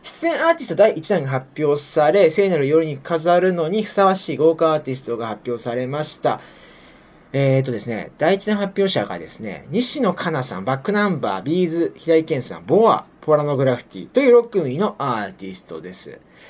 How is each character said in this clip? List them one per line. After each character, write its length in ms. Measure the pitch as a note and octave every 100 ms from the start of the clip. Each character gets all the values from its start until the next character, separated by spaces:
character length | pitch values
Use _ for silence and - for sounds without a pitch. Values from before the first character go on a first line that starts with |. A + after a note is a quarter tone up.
出 240 | - - E4
演 160 | C#4+
ア 60 | E4
ー 60 | E4
テ 60 |
ィ 20 |
ス 40 | A#3+
ト 60 |
第 180 | F3 G#3
一 160 | D#3+ D#3+
弾 140 | F#3+
が 60 | C3+
発 360 | C3 - -
表 160 | D3+ D3
さ 300 | - - D3+
れ、 200 | G3 E3+
聖 180 | D#3+ G3
な 100 | E3
る 80 | C3+
夜 180 | D#3
に 140 | D#3+ C3+
飾 400 | - E3+ E3 F3
る 140 | F#3
の 160 | F3 D#3+
に 140 | G#3+
ふ 80 | G#3+
さ 160 | - G3
わ 100 | F#3
し 180 | -
い 20 | C3
豪 200 | D#3 D#3+
華 160 | D#3+
ア 40 | D#3
ー 20 |
テ 120 | C3
ィ 20 |
ス 80 | C3
ト 140 | - A2+
が 120 | A2+
発 140 | G#2 B2+
表 160 | A#2
さ 120 | A#2+
れ 120 | A#2+ B2+
ま 160 | C#3+
し 180 | D#3 -
た。 200 | C#3+ G#2 - - - - - - - - _ C3+
え 220 | C#3 C3+
ー 40 |
と 80 | C3
で 80 | A2+
す 80 | A#2+
ね、 240 | G#2+ D#2 -
第 200 | D#3 G3
一 100 | G#3+
弾 100 | G#3
発 240 | G3 G3
表 80 | G3
者 180 | C3+ G2+
が 120 | F2
で 80 | E2
す 140 | -
ね、 260 | A2 D#2 A2+
西 320 | F3+ B3 D4+
野 120 | G#3+
カ 160 | F3+ F3
ナ 140 | D#3
さ 160 | B2+ F#2+
ん、 40 |
バ 100 | G2+
ッ 40 | C3+
ク 140 | E3
ナ 160 | G#3 G#3
ン 100 | D#3
バ 220 | A2+ F#2+
ー、 20 |
ビ 240 | B2 F3 F3
ー 20 |
ズ、 240 | E3 E3 -
平 200 | E3 D#3+
井 80 |
堅 180 | D#3+ C#3+
さ 160 | - E2
ん、 60 |
ボ 240 | F2 F3+ A3
ア、 180 | B2+ - _
ポ 120 | -
ラ 80 | D3+
ノ 140 | D3 C3+
グ 80 |
ラ 100 | C3
フ 80 | B2
ィ 40 | -
テ 120 | -
ィ 80 | -
と 140 | B3
い 80 | C#4
う 40 |
六 160 | A#3+ A#3
組 260 | G3 C#3+ C#3
の 180 | G#3 -
ア 180 | C#3 A2+
ー 160 | G2
テ 140 | F#2 F#2+
ィ 80 | F#2
ス 80 |
ト 160 | - D#2+
で 140 | F2
す。 260 | F#2 D2 - _ _